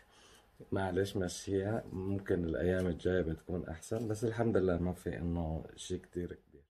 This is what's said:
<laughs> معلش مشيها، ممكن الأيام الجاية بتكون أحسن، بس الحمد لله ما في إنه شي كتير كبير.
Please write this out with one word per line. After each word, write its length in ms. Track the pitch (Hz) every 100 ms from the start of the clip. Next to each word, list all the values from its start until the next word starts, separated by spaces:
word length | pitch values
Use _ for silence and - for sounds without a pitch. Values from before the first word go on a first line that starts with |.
<laughs> 720 | - - - - _ - -
معلش 440 | 98 95 90 101 101
مشيها، 680 | 90 - - 98 98 110 -
ممكن 520 | 95 95 98 98 90
الأيام 420 | 85 67 87 92 90
الجاية 340 | 78 90 92
بتكون 480 | 85 78 - 90 -
أحسن، 400 | 82 - 110 113
بس 160 | 104
الحمد 320 | 117 110 117 98
لله 220 | 92 85
ما 140 | 87
في 260 | 87 87 57
إنه 460 | 85 85 80 80 - -
شي 220 | - 90
كتير 280 | - 87 85
كبير. 360 | 80 _ 71